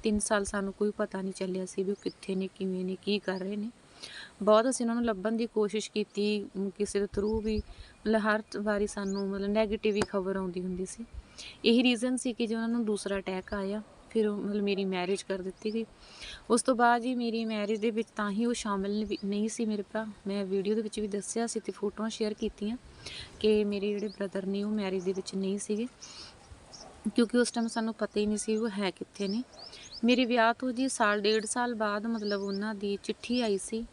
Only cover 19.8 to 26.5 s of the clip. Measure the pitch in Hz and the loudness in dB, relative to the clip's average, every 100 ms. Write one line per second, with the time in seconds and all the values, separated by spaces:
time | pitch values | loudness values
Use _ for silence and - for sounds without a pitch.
19.8 | 190 220 220 208 202 202 196 196 190 214 | -2 -4 -6 -8 -4 -2 0 0 2 0
20.8 | 214 214 214 208 - 226 233 226 - 190 | -2 -4 -4 -4 -4 -2 -2 -4 -6 -4
21.8 | 208 - 220 - 214 214 214 - 208 240 | -6 -4 -6 -2 -4 -2 -4 -2 -4 -4
22.8 | - - - - - - 214 214 208 202 | -10 -18 -14 -14 -16 0 4 6 4 0
23.8 | 202 202 208 - 196 196 190 196 208 214 | 0 -2 -4 -4 -4 -2 -2 -2 0 0
24.8 | 196 190 180 190 - 190 190 202 - 214 | 0 0 0 -2 -2 -2 0 -2 -2 -2
25.8 | 247 - - - - - - | -2 -8 -18 -16 -18 -20 -20